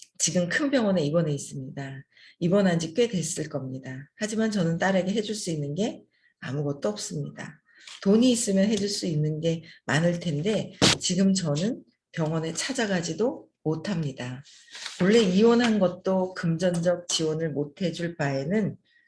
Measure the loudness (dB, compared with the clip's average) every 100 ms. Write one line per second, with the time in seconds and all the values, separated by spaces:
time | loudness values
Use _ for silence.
0 | -18 -4 0 0 0 0 0 2 2 2
1 | 2 2 0 -2 -6 -12 -12 -10 -12 -12
2 | -18 _ -20 -4 2 4 4 2 0 0
3 | 0 0 -4 -4 -6 -6 -8 -10 -10 -14
4 | -14 -8 -6 -2 0 0 0 2 2 2
5 | 0 -2 -2 -4 -4 -4 -4 -2 -4 -4
6 | -16 _ _ _ -8 -4 -4 -4 -4 -6
7 | -8 -8 -8 -10 -14 -16 _ _ -20 -4
8 | 4 6 6 4 2 2 4 2 -2 -2
9 | -2 0 0 0 -2 -2 -6 -14 -2 2
10 | 2 0 -2 -2 0 -2 -4 0 0 0
11 | -2 2 2 2 0 0 -2 -4 -10 _
12 | _ -4 -2 -2 -4 -6 -6 -2 0 0
13 | -2 -2 -2 -2 -12 _ -4 -2 -2 -4
14 | -4 -6 -10 -10 -16 -20 -20 -16 -12 0
15 | 4 6 6 6 6 6 4 4 2 0
16 | -2 0 0 -2 -2 2 2 2 0 0
17 | -2 -2 0 -2 -2 -2 -4 -4 -4 -4
18 | -6 -2 -2 -2 -2 0 0 -4 _ _